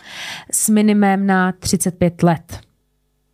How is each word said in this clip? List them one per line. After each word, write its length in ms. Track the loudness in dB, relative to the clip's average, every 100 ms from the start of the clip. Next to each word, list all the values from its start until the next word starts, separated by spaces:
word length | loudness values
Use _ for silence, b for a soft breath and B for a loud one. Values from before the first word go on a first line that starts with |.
| B B B B B
S 180 | -4 0
minimem 580 | 2 2 2 2 2 0
na 240 | 0 0
třicet 460 | -4 -4 -2 -2 -2
pět 260 | -2 2
let. 360 | 0 0 -4 -20 -20 _ _ _ _ _ _